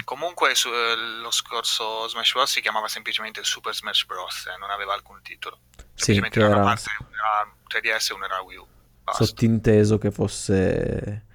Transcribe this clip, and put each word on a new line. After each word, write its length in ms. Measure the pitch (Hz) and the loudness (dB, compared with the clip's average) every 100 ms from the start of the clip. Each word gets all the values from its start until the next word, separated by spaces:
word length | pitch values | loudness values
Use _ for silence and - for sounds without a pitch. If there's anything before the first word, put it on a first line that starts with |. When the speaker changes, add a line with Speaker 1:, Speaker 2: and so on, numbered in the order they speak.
Speaker 1:
Comunque, 500 | - 135 170 175 147 | -6 -6 -6 2 2
su, 140 | 123 127 | 4 0
eh, 520 | 120 117 113 113 113 | 2 0 0 -4 -8
lo 80 | 117 | -4
scorso 760 | - - 117 113 - 110 110 113 | -2 -2 -2 0 -2 -2 -4 -4
Smash 240 | 117 113 | -2 0
Bros 180 | 123 135 | 2 2
si 100 | - | 0
chiamava 260 | 110 110 107 | 0 0 -2
semplicemente 520 | 117 110 107 110 107 | -6 -6 -6 -6 -6
Super 300 | 101 - 113 | -4 -4 -6
Smash 320 | 104 107 98 - | -6 -2 -2 -2
Bros, 400 | 104 90 - - | -6 -8 -10 -10
eh, 120 | 92 | -10
non 120 | 98 | -6
aveva 240 | 101 98 | -6 -4
alcun 260 | 101 - 98 | -4 -6 -20
titolo. 340 | - - - - _ - - - | -20 -14 -12 -12 _ -20 -16 -2
Speaker 2:
Sì, 160 | - | 2
Speaker 1:
Semplicemente 240 | 101 110 113 | 4 2 4
Speaker 2:
che 60 | |
Speaker 1:
era 100 | 107 | 6
una 80 | 104 | 6
Speaker 2:
era 60 | 101 | 4
Speaker 1:
parte, 140 | 113 - 107 | 2 -2 -8
uno 100 | - | -10
era 420 | - 107 107 104 _ - | -4 0 0 -2 _ -8
tre 140 | 110 | -4
D 160 | 113 110 | -2 0
S 120 | - | -2
e 40 | |
uno 100 | 101 | -4
era 160 | 95 95 | -6 -6
Wii 160 | 92 92 | -8 -14
U. 100 | 90 - _ _ | -20 -20 _ _
Basta. 220 | - - | -4 0
Speaker 2:
sottinteso 760 | 113 - 117 113 113 107 107 107 | 0 2 2 4 6 6 6 4
che 120 | 104 | 2
fosse 1120 | - 101 - - 95 92 - - - - 104 - | 0 -2 -2 0 2 4 2 0 -4 -6 -8 -14